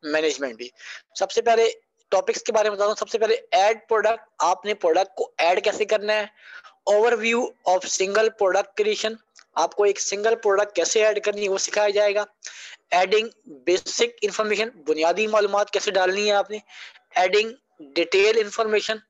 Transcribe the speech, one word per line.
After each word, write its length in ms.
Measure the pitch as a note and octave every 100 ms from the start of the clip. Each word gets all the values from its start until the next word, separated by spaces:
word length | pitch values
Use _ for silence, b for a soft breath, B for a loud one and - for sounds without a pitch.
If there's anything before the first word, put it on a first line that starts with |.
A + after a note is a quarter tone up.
| D3+
management 500 | D#3 D#3 C3+ C#3 A2+
भी। 160 | B2 _ B B B -
सबसे 260 | F#3+ -
पहले 280 | A3+ A3+ A3+ - _ _ _
topics 300 | G3 F#3+ A3
के 100 | -
बारे 180 | A3 G#3+
में 60 | G3+
बताता 120 | G3+
हूँ। 80 | G#3+
सबसे 220 | G#3 A3+
पहले 160 | G#3+ A3 -
ad 260 | F3 G3+ A3 _
product, 320 | A3 G#3 A3+ - _
आपने 320 | E3 F#3 G3+ G#3
product 340 | F3+ E3 G3 -
को 160 | - -
ऐड 200 | E3 F#3
कैसे 220 | G#3 - G#3
करना 260 | G#3+ G#3
है। 180 | G#3+ G#3 _ B B B B -
Overview 500 | G#3 A#3 A#3 A3 A#3 A3 - -
of 180 | F#3 F#3
single 440 | - F#3+ G3+ A3
product 360 | A3 G3 F#3 G#3 -
creation, 400 | G#3+ G3+ A3 A3+ _ _ _ -
आपको 300 | E3 - G#3
एक 120 | G3
single 340 | - G3+ G#3+ A3+
product 380 | G#3+ G3 G#3
कैसे 280 | F#3+ E3 A3+
ऐड 180 | G#3+ G3+
करनी 220 | G#3 G#3
है 60 | G#3
वो 100 | F#3+
सिखाया 300 | - - G#3
जाएगा। 340 | G3+ G#3 G3+ G3+ _ B B B B _
Adding 340 | F3 F#3+ G#3+ A3+ _ - - -
basic 580 | F3+ - - A#3 A#3+
information, 460 | G#3 F3+ G#3+ G3+ A3+ A#3+ C#3+
बुनियादी 400 | D#3 D#3+ F3 G#3+
मालूमात 420 | G#3+ G3+ G3+ G#3
कैसे 200 | F#3+ G3
डालनी 360 | F#3+ F#3 F#3+ G#3
है 60 |
आपने। 280 | G3+ G3+ G#3+ _ B B B _ -
Adding 340 | F#3 G3+ A3 B3 _ _ D3
detail 480 | D3 E3 F#3+ G3+ A3+
information 580 | G#3 - A3 G#3+ - A3 _